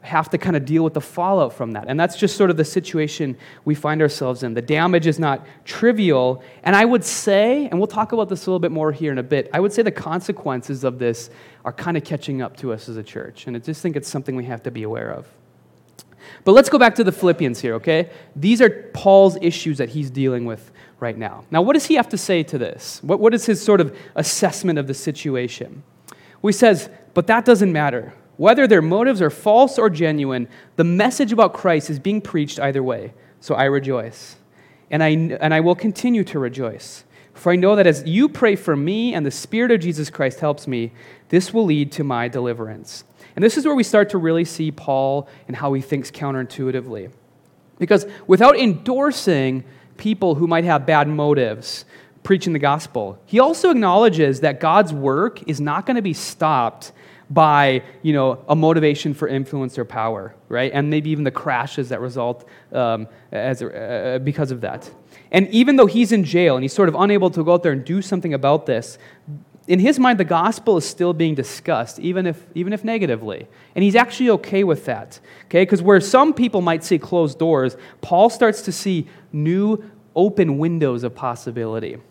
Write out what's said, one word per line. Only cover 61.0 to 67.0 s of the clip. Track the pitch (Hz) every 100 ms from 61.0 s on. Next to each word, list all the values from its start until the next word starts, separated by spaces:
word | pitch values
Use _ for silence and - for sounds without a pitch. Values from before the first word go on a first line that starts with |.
| 151
even | 151
the | 143
crashes | - 156 123 135 - 123
that | 117
result, | 123 123 120 120 - - _
um, | 131 120 113 113 - _
as | 110 120 123
a, | 120 - 110 120 123 131
uh, |
because | 135 147 139
of | 127
that. | 113 - - - _ - _
And | 180 190
even | 220 254 269
though | 214
he's | 226 220
in | 220
jail | 160 175 175 127
and |
he's | 135
sort | - 185
of |
unable | 156